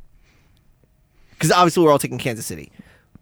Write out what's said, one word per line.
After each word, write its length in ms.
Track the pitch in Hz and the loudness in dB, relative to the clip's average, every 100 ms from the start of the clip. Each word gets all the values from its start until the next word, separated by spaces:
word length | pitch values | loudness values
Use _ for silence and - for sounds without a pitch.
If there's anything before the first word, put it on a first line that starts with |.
| - _ _ _ _ _ _ _ _ _ _ _ _ | -20 _ _ _ _ _ _ _ _ _ _ _ _
Because 200 | - 156 | -8 -2
obviously 320 | 180 180 185 | 2 2 4
we're 80 | 160 | 4
all 80 | 143 | 4
taking 180 | 135 123 | 0 -8
Kansas 280 | 131 113 - | -8 -8 -10
City. 260 | 82 71 _ - _ _ _ | -14 -16 _ -20 _ _ _